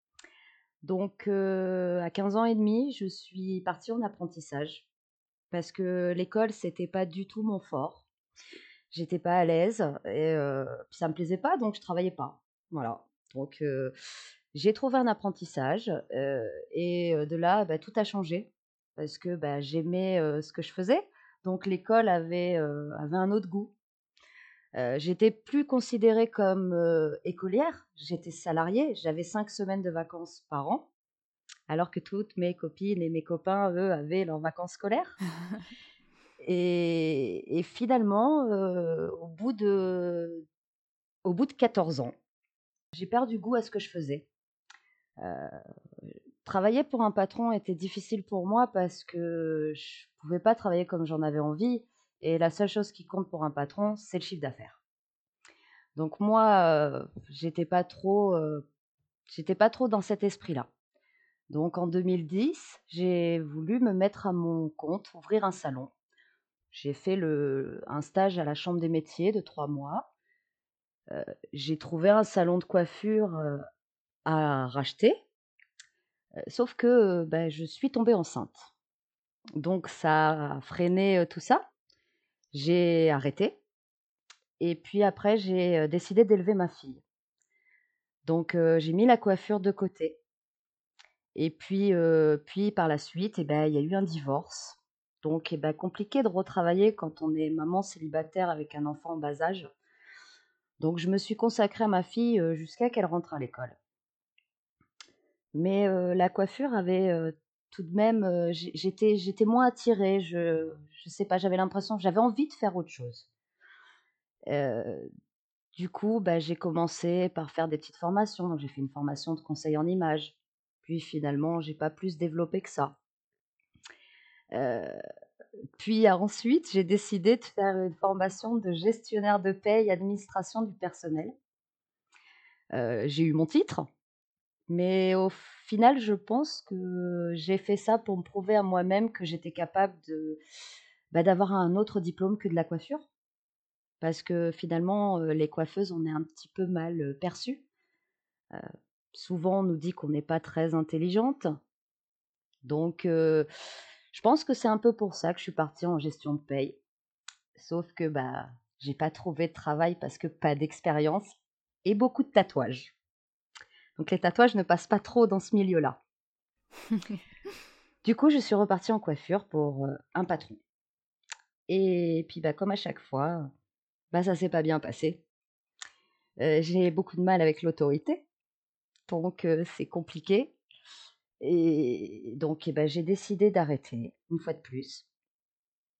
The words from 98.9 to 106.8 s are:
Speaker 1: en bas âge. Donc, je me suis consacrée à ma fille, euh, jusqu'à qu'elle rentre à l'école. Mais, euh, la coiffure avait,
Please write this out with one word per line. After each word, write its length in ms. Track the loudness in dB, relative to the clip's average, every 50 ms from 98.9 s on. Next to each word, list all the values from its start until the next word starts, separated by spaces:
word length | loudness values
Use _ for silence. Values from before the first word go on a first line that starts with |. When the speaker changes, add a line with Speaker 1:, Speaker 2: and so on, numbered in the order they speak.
| -6 -6 -8 -8
Speaker 1:
en 40 | -6
bas 240 | -4 -4 -4 -4 -2
âge. 300 | -2 -2 -2 -4 -8 -16 _ _ _ _ _ _ _ -20 -20 -20 -20 -20 -20 _ _ _ _ _ _ _ _ -4
Donc, 180 | -2 -2 -2 -2
je 100 | 0 0
me 80 | 0
suis 180 | 0 0 -4 -4
consacrée 500 | 0 0 0 2 2 0 0 2 0 0
à 40 | 2
ma 140 | 2 0
fille, 360 | 0 -2 -2 0 0 2 2 2
euh, 160 | 2 0 -2
jusqu'à 360 | -4 -6 -10 -4 -2 -2 0
qu'elle 160 | 0 0 -2
rentre 260 | 0 -2 -4 -4 -6
à 60 | -8 -8
l'école. 360 | -8 -8 -10 -10 -12 -12 -14 _ _ _ _ _ _ _ _ _ _ _ _ _ _ _ _ _ _ _ _ _ _ _ _ -20 -20 _ _ _ _ _ _ _ _ _ -4
Mais, 340 | -2 0 2 2 2 2 2
euh, 260 | 2 2 0 2 2
la 140 | 2 2 2
coiffure 460 | 2 0 -2 -2 -2 -4 -4 -2 -2
avait, 340 | 0